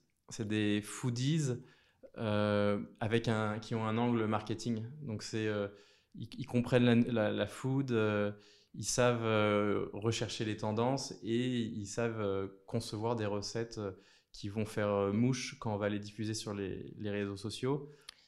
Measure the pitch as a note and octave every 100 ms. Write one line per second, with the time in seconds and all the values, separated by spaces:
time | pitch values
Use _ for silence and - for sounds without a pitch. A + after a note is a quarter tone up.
0 | _ _ - - G#2 G#2+ G#2+ G#2 G2+ -
1 | C3 A#2+ C3+ D#3+ C#3 A#2+ - - _ _
2 | - - A2 G#2 G#2 G#2 G#2 G2+ - -
3 | A2 A#2 A#2 A2 G#2+ G#2+ - A#2 A2 A2+
4 | A#2+ A#2 G#2+ G#2+ - G#2+ B2 A2+ A2+ D3+
5 | - G#2+ - A2+ G#2+ G#2 G2+ - - _
6 | _ - A#2 - C3 B2 A#2+ B2+ A#2+ A#2
7 | A#2+ A#2 G#2 G#2 G#2 - C3 C3+ C#3 A#2
8 | G#2+ G#2 G#2 G#2 - - _ - A2 -
9 | B2 A#2+ A2+ G#2+ G#2+ G#2 G#2 G2+ G2 G2+
10 | A2 A2+ A2 - G#2+ G#2 G#2+ G#2+ A#2+ C3+
11 | - - G2+ A#2 B2+ B2 A2 - G2 -
12 | A#2 A2 G2+ G2 G2 - - A#2 A2 A2
13 | A2+ A#2 G#2+ G#2 G2 A#2 A#2 - G2+ G2
14 | - - _ - G#2 G#2 G#2 - G#2 G2+
15 | G2 G#2 B2 B2+ - - A#2 G#2 G#2 G#2
16 | G#2 - G#2+ G#2+ - G2+ G2 G2 - -
17 | G#2 G2+ G2+ G2 A2+ G#2 B2+ C#3+ C#3+ -
18 | - -